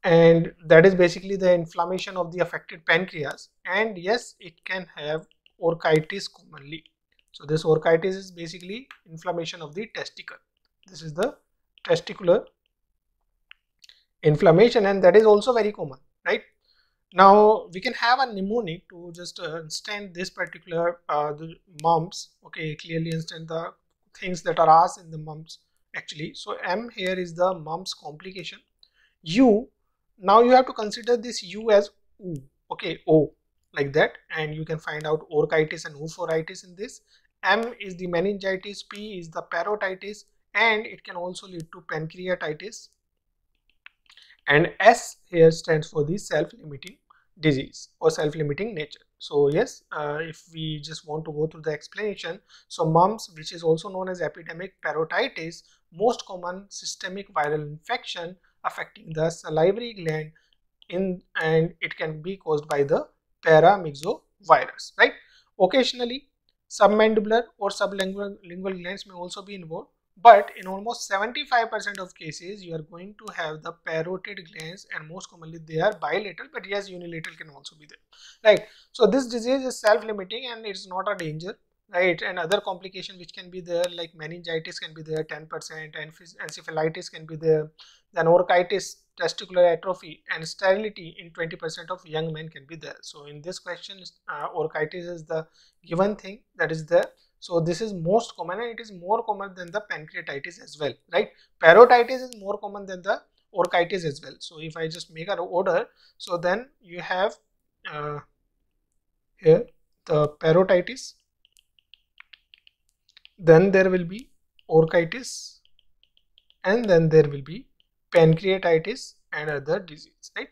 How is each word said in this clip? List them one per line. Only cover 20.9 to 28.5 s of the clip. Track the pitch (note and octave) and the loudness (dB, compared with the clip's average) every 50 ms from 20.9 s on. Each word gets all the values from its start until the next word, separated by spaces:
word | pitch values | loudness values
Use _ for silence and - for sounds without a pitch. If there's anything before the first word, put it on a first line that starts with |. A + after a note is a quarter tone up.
| E3+ - _ | -2 -6 _
uh, | - D#3 D3 D3 D3+ | -4 -2 -2 -2 -2
the | D3 D3 E3 D#3+ E3 _ _ _ F3+ D3 | -6 -8 -12 -16 -18 _ _ _ _ -2
mumps. | D3+ E3 E3+ D#3+ D#3+ F#3+ - - - _ _ _ _ | 2 2 2 2 2 -4 -10 -14 -16 _ _ _ _
Okay, | E3 - - D#3+ D#3 D3+ | -18 -12 -10 -8 -8 -8
clearly | D#3 - E3 E3 E3 E3 E3 E3 | -10 -12 -6 -6 -4 -4 -2 -4
understand | E3 D#3+ - E3+ E3 E3 | -6 -6 -8 -14 -16 -12
the | D#3+ E3 E3 E3 - - _ _ _ _ _ _ _ _ - | -8 -8 -8 -8 -10 -14 _ _ _ _ _ _ _ _ -12
things | - F#3 F3+ E3+ | -8 -8 -8 -6
that | - F3+ D#3+ E3+ | -4 -4 2 4
are | E3 D#3 | 6 8
asked | D#3 E3 D3+ C#3 - - | 8 8 8 4 0 -8
in | F3 E3 | -10 -8
the | D#3+ | -8
mumps | D#3 D3+ D#3 D3+ D#3 D#3+ - - _ _ _ _ _ _ _ - | -8 -8 -10 -14 -16 -16 -18 -20 _ _ _ _ _ _ _ -16
actually. | - - - - D3+ D3+ G3 - | -16 -14 -14 -12 -10 -10 -10 -10
So | - - G#3 G3+ - - | -14 -10 -10 -10 -8 -4
M | G3 F3 G#3 A#3+ A#3+ A3+ | -4 -4 -4 -6 -10 -10
here | A3+ F#3+ F#3 F#3+ | -6 -4 -4 -4
is | F#3 F3+ F3 E3 | -4 -6 -8 -2
the | D#3+ F3+ F#3 F#3+ | 0 0 0 0
mumps | F3 D3+ D#3 D#3+ E3+ G3 - - | -4 -8 -10 -10 -10 -8 -10 -12
complication. | - - D3+ D3 D3+ D3+ F#3+ F#3 - E3 - | -12 -12 -16 -16 -14 -16 -16 -14 -14 -14 -16